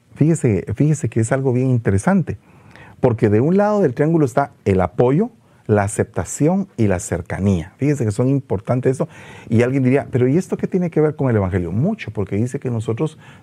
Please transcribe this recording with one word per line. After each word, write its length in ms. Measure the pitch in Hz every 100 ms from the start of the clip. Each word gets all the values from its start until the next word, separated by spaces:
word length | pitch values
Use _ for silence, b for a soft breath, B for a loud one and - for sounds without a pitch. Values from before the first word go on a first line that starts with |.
| _
Fíjese, 520 | - 147 165 127 95 - 107
fíjese 340 | 147 156 113
que 120 | 117
es 100 | 113
algo 220 | 135 135
bien 160 | 123 131
interesante, 680 | 123 113 98 - 196 151 - B B B B B B
porque 300 | 131 113 110
de 100 | 107
un 160 | 139 190
lado 260 | 202 208
del 140 | 175 120
triángulo 300 | 151 165 143
está 260 | 131 139 - -
el 160 | 95
apoyo, 500 | 90 - 123 143 233 - b b b
la 180 | 104
aceptación 840 | 101 - 104 - 85 - 147 190 196 -
y 120 | 110
la 120 | 90
cercanía. 760 | - 85 85 82 98 92 80 -
Fíjense 260 | 139 143
que 80 | 113
son 160 | 101 127
importantes 640 | 139 - 104 - 123 131
esto. 160 | 135 165 B B B B
Y 120 | 110
alguien 220 | 120 139
diría, 240 | 127 135 -
"Pero 160 | 127 127
¿y 100 | 147
esto 200 | 185 202
qué 100 | -
tiene 220 | 190 175
que 80 | 165
ver 160 | 156 147
con 140 | 135
el 80 | 110
Evangelio?". 340 | 95 92 85
Mucho, 400 | 95 160 226 -
porque 240 | 110 95 98
dice 240 | 123 139
que 100 | 131
nosotros 480 | 117 113 113 156 - B B